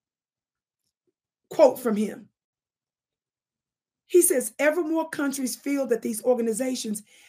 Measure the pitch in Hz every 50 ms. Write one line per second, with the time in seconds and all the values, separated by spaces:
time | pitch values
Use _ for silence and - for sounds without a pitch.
0 | _ _ _ _ _ _ _ _ _ _ _ _ _ _ _ _ _ _ _ _
1 | _ _ _ _ _ _ _ _ _ - - - 311 247 - - - 240 214 202
2 | 214 190 170 - 202 - _ _ _ _ _ _ _ _ _ _ _ _ _ _
3 | _ _ _ _ _ _ _ _ _ _ _ _ _ _ _ _ _ _ _ _
4 | _ - - 359 339 - 359 254 214 - - - 277 302 294 359 339 311 320 320
5 | 320 320 - - 285 285 262 277 262 247 - - - 277 285 277 269 220 233 226
6 | - 240 226 220 - 247 254 233 240 233 220 190 262 254 254 247 - 226 208 208
7 | - _ - - -